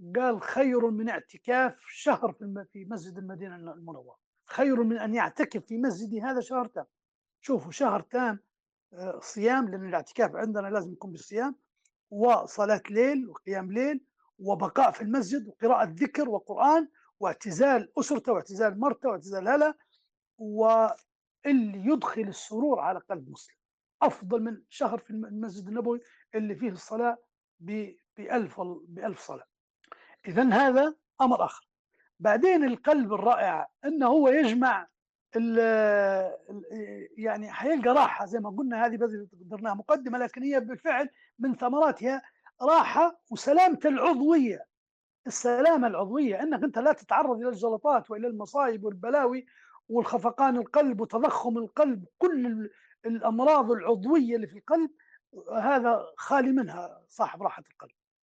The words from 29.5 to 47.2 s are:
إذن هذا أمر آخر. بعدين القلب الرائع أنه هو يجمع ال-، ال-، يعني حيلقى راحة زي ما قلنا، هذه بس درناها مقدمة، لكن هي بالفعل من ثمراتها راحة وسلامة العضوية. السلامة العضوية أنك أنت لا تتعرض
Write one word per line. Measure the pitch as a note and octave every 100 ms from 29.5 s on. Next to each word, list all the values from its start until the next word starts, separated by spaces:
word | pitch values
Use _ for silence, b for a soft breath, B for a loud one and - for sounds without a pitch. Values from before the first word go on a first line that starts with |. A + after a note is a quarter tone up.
| _ _ _ _ B B _ G3
إذن | F3 C4
هذا | G#3+ C#4 B3+ D#4 D4+ _ -
أمر | C4 - -
آخر. | - _ _ _ _ _ _
بعدين | G#3 A3+ F4+ F4
القلب | C#4 A3+ D4 D4+ G#3
الرائع | G3+ A3 - F#3+ D#3 C#3+ _ C#4+
أنه | D#4 B3
هو | D4+ C4+
يجمع | D4 B3 A#3+ B3+ G3 F3 _ _ _ _ A3+
ال-، | A#3 A3+
ال-، | A3+ A3 G#3+ G#3 G3 F#3+ F#3 - - G3+ - A3 G3+ G3+ G3+ A3
يعني | A3 G#3 G#3+
حيلقى | - C4 D#4+ A#3+
راحة | C#4 B3 - G3
زي | A3+
ما | G#3
قلنا، | G3 C4+ A3+ A#3+
هذه | A3
بس | A#3 G#3 G#3
درناها | F3 F3+ G#3 A3
مقدمة، | G3+ - D4 B3+ B3
لكن | A#3+ B3
هي | C#4 C4+
بالفعل | A3+ B3+ D#4+ B3+ C#4 b b -
من | C4 A#3+
ثمراتها | B3 C#4+ D#4 - A#3+ C4+ b b b -
راحة | C4 E4 - - E4+ - _
وسلامة | A3+ - D#4+ F#4 D4+ D4+
العضوية. | C4+ F4 C4 D4 E4 A#3+ F3+ - _ _ _ _ _ B3
السلامة | - A#3+ A#3+ D#4 D#4 A#3+
العضوية | F3+ G3 C4+ C4 F#3+
أنك | D4+ A#3+
أنت | C#4 A3+
لا | C#4+
تتعرض | - - -